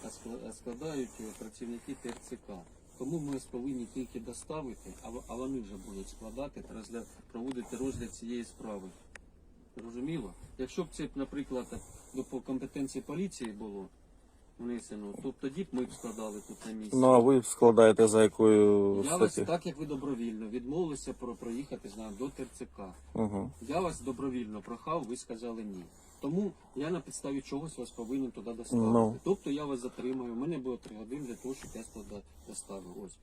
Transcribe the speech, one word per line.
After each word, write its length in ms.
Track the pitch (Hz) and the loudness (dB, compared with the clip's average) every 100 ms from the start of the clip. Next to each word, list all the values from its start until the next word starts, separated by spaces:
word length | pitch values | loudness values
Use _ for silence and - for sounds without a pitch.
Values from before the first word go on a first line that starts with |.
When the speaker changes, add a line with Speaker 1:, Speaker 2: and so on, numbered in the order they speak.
Speaker 1:
а 40 | 117 | -14
скла-, 420 | - 113 123 120 | -12 -12 -10 -10
а 40 | |
складають, 560 | 107 123 120 156 147 120 - | -12 -10 -8 -6 -4 -6 -6
е, 40 | 110 101 | -12 -10
працівники 560 | 110 - 117 117 - 135 | -14 -10 -10 -10 -10 -10
Т 80 | 120 | -10
Р 60 | 113 - | -12 -12
Ц 80 | 120 - | -14 -12
К. 60 | 98 - - - - | -16 -16 -20 -20 -10
Тому 220 | 127 165 | -6 -4
ми 140 | 143 135 - | -4 -6 -6
повинні 360 | 123 131 127 113 | -6 -4 -4 -6
тільки 260 | 131 123 123 | -8 -8 -8
доставити, 720 | 113 117 - 156 135 110 - 90 | -10 -12 -8 -8 -8 -10 -14 -14
а 60 | 113 | -12
в-, 140 | 120 - | -12 -10
а 80 | 139 | -8
вони 240 | 131 135 | -4 -4
вже 140 | 101 98 92 | -6 -12 -10
будуть 220 | 98 92 | -12 -12
складати 520 | - 110 113 143 - | -12 -12 -8 -10 -10
та 120 | 95 | -14
розгля-, 300 | 113 101 117 110 - - | -14 -10 -12 -12 -18 -14
проводити 460 | 117 127 127 110 117 | -10 -6 -6 -8 -6
розгляд 340 | 135 123 117 | -4 -4 -8
цієї 320 | - 117 120 | -10 -8 -6
справи. 440 | 113 - 110 104 92 - - - - - - - - - | -8 -12 -10 -10 -10 -16 -20 -20 -20 -20 -20 -20 -20 -16
Зрозуміло? 520 | 113 120 139 165 104 - - - | -12 -6 -4 -4 -6 -12 -20 -8
Якщо 260 | 131 - | -6 -4
б 40 | 175 | -6
це, 160 | - 151 - | -4 -8 -4
наприклад, 500 | 135 139 139 127 120 113 - - - | -4 -4 -4 -4 -6 -10 -12 -20 -12
до 100 | 131 | -8
по 160 | 127 131 | -6 -8
компетенції 600 | - 131 135 147 135 135 - | -4 -6 -4 -4 -4 -4 -6
поліції 440 | 151 196 - 117 | -4 -4 -4 -8
було 340 | 104 110 101 92 - - - - - - - | -8 -10 -10 -12 -16 -20 -20 -20 -20 -20 -10
внесено, 540 | 120 120 - 107 101 101 | -6 -6 -8 -10 -10 -8
то 100 | 135 127 | -8 -6
тоді 220 | 139 147 | -6 -6
б 40 | 196 | -4
ми 120 | 127 120 | -4 -4
б 20 | - | -6
складали 400 | 120 110 110 104 - | -10 -8 -8 -8 -12
тут 100 | 107 113 | -14 -10
на 60 | |
місці. 260 | 110 107 131 | -8 0 6
Speaker 2:
Ну, 100 | 127 | 10
а 120 | 127 | 12
ви 240 | 120 135 | 10 6
складаєте 640 | 117 - 120 113 113 107 113 | 4 8 8 12 10 12 8
за 160 | 110 | 10
якою 800 | 110 - 110 107 104 104 101 98 98 | 8 8 8 10 10 10 6 4 2
Speaker 1:
Я 120 | 170 | 4
вас, 140 | - | 4
Speaker 2:
статтю? 160 | - 113 | 4 0
Speaker 1:
так 140 | 170 180 | 0 -2
як 140 | 147 | -6
ви 60 | 151 | -6
добровільно 600 | 143 139 123 117 107 110 | -4 -4 -2 -4 -4 -6
відмовилися 680 | 120 120 156 170 143 - | -6 -4 -2 -2 -4 -8
про, 220 | 127 123 113 | -8 -8 -8
проїхати 540 | 117 117 143 117 101 | -6 -6 -6 -10 -10
з 80 | 104 | -12
нами 140 | 110 101 | -12 -6
до 80 | 135 | -8
Т 140 | 139 | -6
Р 40 | 131 - | -10 -10
Ц 80 | 123 - | -14 -12
К. 160 | 98 - - | -14 -14 -8
Speaker 2:
Угу. 380 | - 107 101 110 - | -2 0 0 -4 -8
Speaker 1:
Я 180 | 117 156 | -4 0
вас 220 | 180 160 | 0 -4
добровільно 600 | 127 123 135 127 110 104 | -8 -4 -4 -4 -6 -8
прохав, 420 | 95 117 - 165 | -10 -10 -4 -4
ви 140 | 113 123 | -4 -8
сказали 460 | - 117 120 113 | -8 -10 -8 -8
ні. 200 | 107 92 82 - - - | -8 -10 -14 -18 -20 -8
Тому 300 | 139 170 202 - - - | -2 0 0 -4 -14 -6
я 140 | 151 | -4
на 100 | 175 | -4
підставі 420 | - - 143 139 | -6 -8 -6 -6
чогось 360 | - 139 160 - | -4 -6 -6 -10
вас 120 | 120 | -10
повинен 420 | - 113 135 127 | -8 -4 -2 -4
туди 220 | 117 107 | -6 -10
доставити. 360 | 113 117 120 110 | -8 0 2 6
Speaker 2:
Ну. 240 | 117 113 123 | 6 6 2
Speaker 1:
Тобто 260 | - 196 - | 0 0 0
я 140 | 143 147 | -2 -2
вас 140 | 131 | -4
затримаю, 520 | 123 - 123 131 123 | -6 -6 -4 -4 -4
у 20 | 117 | -4
мене 220 | 143 160 | -4 -4
було 200 | 127 120 | -4 -8
три 180 | - 107 | -10 -14
години 300 | 110 139 135 | -10 -8 -8
для 80 | 113 | -10
того, 200 | 127 131 | -10 -10
щоб 140 | - 113 | -10 -12
я 80 | 113 | -12
сюди 280 | 113 101 101 - - - | -14 -12 -14 -14 -20 -14
доставив. 440 | 101 - 98 90 95 98 | -14 -10 -12 -12 -12 -14
Ось. 100 | - | -16